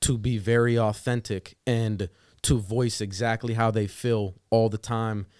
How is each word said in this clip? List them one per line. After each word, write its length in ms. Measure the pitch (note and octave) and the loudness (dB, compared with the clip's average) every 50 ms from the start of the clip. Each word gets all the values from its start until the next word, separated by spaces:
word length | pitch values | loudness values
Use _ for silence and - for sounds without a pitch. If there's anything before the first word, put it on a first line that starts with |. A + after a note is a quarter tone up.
to 160 | - - C3 A2+ | 0 0 0 0
be 200 | G#2 B2+ A#2+ G#2+ | 0 -2 -2 -2
very 400 | F#2+ A2 A#2 A#2+ A#2 A#2+ A#2 A#2 | 0 2 4 4 4 4 4 2
authentic 800 | A2+ G#2+ G#2 - - B2+ A#2+ A#2+ - - G#2+ F#2 - - - _ - | 2 0 0 -2 -4 -4 -4 -2 -2 -4 -6 -6 -8 -10 -18 _ -2
and 440 | B2+ A#2+ A2+ A2+ A2 G#2+ F#2 G2 F2+ - _ _ _ _ _ - | 0 0 2 2 0 -2 -2 -4 -6 -8 _ _ _ _ _ 0
to 160 | - D3 A#2 | 0 0 0
voice 420 | G2+ F#2+ A2 B2 B2+ A#2 - - | 0 -2 -2 0 0 0 -2 -4
exactly 540 | G#2+ G2 F#2+ F#2 A#2+ A#2 A2+ A2 - A#2 A2+ | -6 -6 -4 -2 -2 -2 -2 -2 -2 -2 0
how 160 | A2+ A#2 A2+ | 2 2 2
they 160 | G#2 A2 G#2 G2+ | 2 2 0 -2
feel 480 | - - - A#2+ A#2 G#2+ G#2 F#2+ F#2 - _ - | -4 -4 -2 0 0 0 0 -2 -6 -10 _ 2
all 180 | A2+ A2+ A2+ A2 | 4 4 4 4
the 80 | G2+ G#2+ | 2 -2
time, 480 | - - A#2+ A2+ A2+ A2 A2 G#2 F#2+ - _ | -4 -4 -2 -2 -2 -2 -2 -4 -6 -10 _